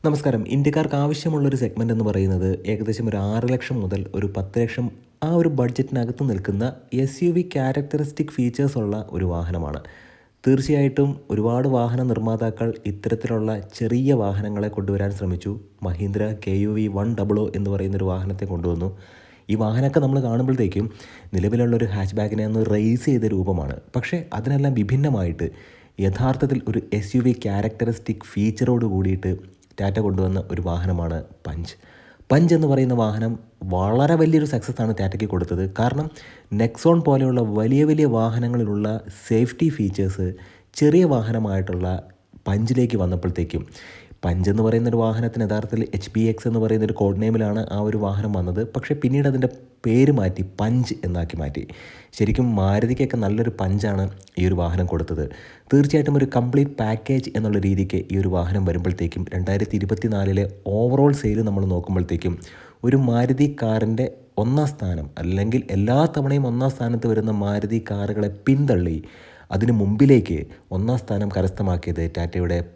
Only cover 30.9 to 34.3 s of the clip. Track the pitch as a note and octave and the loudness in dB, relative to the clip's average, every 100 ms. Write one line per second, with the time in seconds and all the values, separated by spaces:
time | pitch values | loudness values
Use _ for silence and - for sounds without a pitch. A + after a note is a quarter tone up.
30.9 | F2 E2 D#2+ - - - D2+ E2+ - - | -2 -2 -6 -8 -14 -10 -8 -10 -14 -20
31.9 | - - - - C3+ E3+ E3 D3+ C3+ B2+ | -20 -20 -20 2 4 6 6 4 4 4
32.9 | B2 A2 G#2 A2+ A#2 - _ F#2 F#2 F#2+ | 2 2 0 -2 -4 -10 _ -4 0 2
33.9 | A#2+ D3 E3 D#3+ | 4 4 4 4